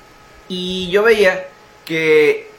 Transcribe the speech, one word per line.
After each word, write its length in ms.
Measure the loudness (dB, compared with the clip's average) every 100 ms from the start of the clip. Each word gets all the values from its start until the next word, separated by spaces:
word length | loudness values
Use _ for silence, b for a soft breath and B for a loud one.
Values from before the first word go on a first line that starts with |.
| -20 -20 -20 -20 -14
Y 420 | -10 -8 -8 -2
yo 120 | 0
veía 460 | 2 4 2 0 -10 -20 -20 -20
que 680 | -8 -4 2 4 2 0 -8